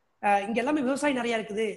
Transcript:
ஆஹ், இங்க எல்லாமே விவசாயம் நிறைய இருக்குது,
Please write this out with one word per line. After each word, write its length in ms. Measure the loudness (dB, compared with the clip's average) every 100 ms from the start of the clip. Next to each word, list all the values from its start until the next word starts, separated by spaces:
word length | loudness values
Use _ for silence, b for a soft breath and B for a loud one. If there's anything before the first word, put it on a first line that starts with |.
| _ _
ஆஹ், 160 | 2 2
இங்க 200 | 2 -2
எல்லாமே 220 | 0 0
விவசாயம் 340 | 0 0 0 0
நிறைய 220 | 0 -2
இருக்குது, 280 | -2 -4 -4